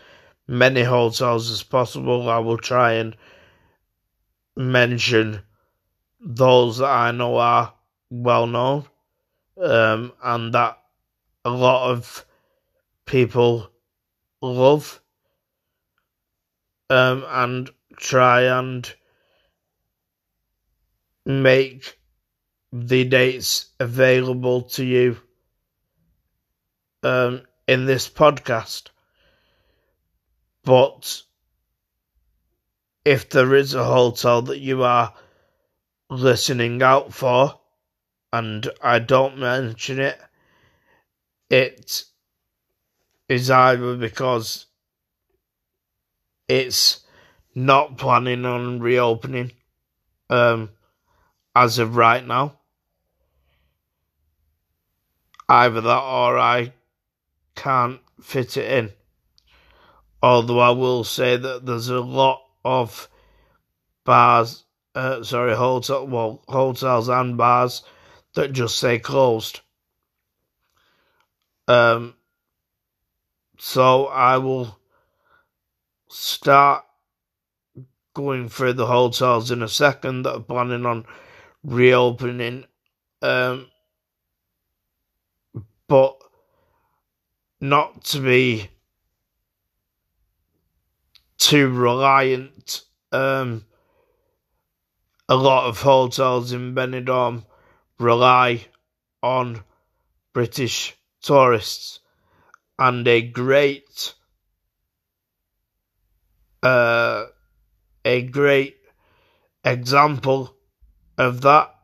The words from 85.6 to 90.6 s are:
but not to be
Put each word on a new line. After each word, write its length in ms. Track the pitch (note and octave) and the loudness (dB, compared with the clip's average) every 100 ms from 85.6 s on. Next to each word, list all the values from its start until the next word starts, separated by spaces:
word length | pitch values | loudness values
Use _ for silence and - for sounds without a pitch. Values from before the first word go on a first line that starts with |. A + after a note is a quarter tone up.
| G2+ _ - | -18 _ 2
but 300 | C#3 C3+ - _ _ _ _ _ _ _ _ _ _ _ _ _ _ | 4 4 0 _ _ _ _ _ _ _ _ _ _ _ _ _ _
not 420 | C#3 C#3+ D#3 - - | 0 0 0 -8 -8
to 140 | D3 | -4
be 500 | C3 B2+ B2+ A2 F#2+ _ _ _ _ _ _ _ _ _ _ _ _ _ _ _ _ _ _ _ | 2 2 2 -2 -8 _ _ _ _ _ _ _ _ _ _ _ _ _ _ _ _ _ _ _